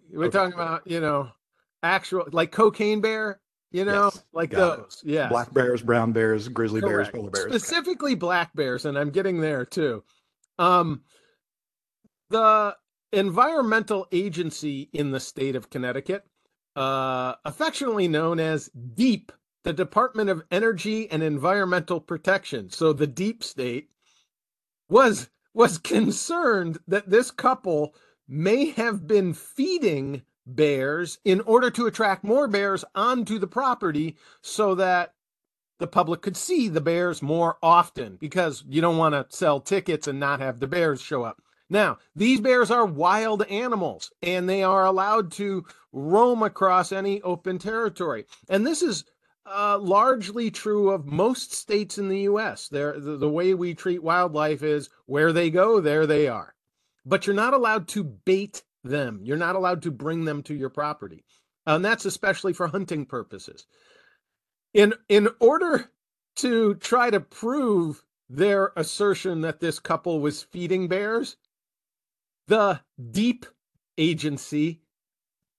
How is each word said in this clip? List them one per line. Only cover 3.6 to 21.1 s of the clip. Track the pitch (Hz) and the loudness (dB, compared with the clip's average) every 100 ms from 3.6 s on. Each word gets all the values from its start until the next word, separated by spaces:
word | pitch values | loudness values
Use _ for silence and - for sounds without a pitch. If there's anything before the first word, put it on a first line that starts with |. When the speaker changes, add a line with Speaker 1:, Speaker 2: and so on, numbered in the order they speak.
| _ | _
Speaker 1:
you | 175 196 | -4 0
know, | 202 202 | 2 2
Speaker 2:
Yes. | - _ | 0 _
Speaker 1:
like | 160 165 | -6 -2
Speaker 2:
Got | 196 180 143 | 2 2 2
it. | |
Speaker 1:
those. | 107 - 151 | -8 -14 -4
Yeah. | 156 127 | -2 0
Speaker 2:
Black | 117 117 | 0 0
bears, | 135 123 120 | 2 2 2
brown | 117 120 113 | 2 2 4
bears, | 113 110 110 110 | 2 2 2 -2
grizzly | 120 113 107 | -2 -2 0
bears, | 98 101 101 | 0 0 -2
Speaker 1:
Correct. | 120 | -6
Speaker 2:
polar | 101 | -8
bears. | 98 95 | -6 -2
Speaker 1:
Specifically | 247 - 339 320 359 285 220 | -4 -2 -4 -2 -4 -2 -2
black | 170 175 165 | 0 0 -2
bears, | 147 139 123 151 | -2 -4 -2 -4
and | 139 | -2
I'm | 147 | -2
getting | 151 196 175 | -2 -2 0
there | 156 143 123 | -2 -2 -4
too. | - 151 110 - _ _ _ _ - | -2 -2 -2 -10 _ _ _ _ 0
Um, | 175 180 170 139 _ _ _ _ _ _ _ _ _ _ _ _ - | 4 4 2 -4 _ _ _ _ _ _ _ _ _ _ _ _ -4
the | 220 220 214 208 - _ _ - | 2 4 4 2 -4 _ _ -4
environmental | 208 196 175 269 320 233 220 214 202 190 | 0 0 2 2 2 2 2 0 -4 -2
agency | 180 202 160 165 - 151 139 143 | -2 -2 -4 -6 -6 -8 -8 -8
in | 151 147 | -4 -4
the | 135 | -4
state | - - 135 127 | -8 -6 -4 -4
of | - | -8
Connecticut, | 139 123 127 - 196 _ _ _ _ _ - | -8 -6 -6 -6 -8 _ _ _ _ _ -6
uh, | 135 135 131 127 127 123 151 | -4 -2 -2 -4 -4 -6 -10
affectionately | 143 320 320 269 214 180 | -4 -4 -4 -4 0 0
known | 151 165 170 | 2 0 0
as | 160 156 - 127 123 | -2 -2 -6 -16 -12
deep, | 117 254 214 - - _ _ | 0 2 0 -4 -20 _ _
the | - | -6
Department | 170 180 - 247 214 202 | -4 -2 0 0 0 -2
of | 180 156 | -2 -2
Energy | 180 226 196 208 220 220 | 0 0 0 -2 -4 -4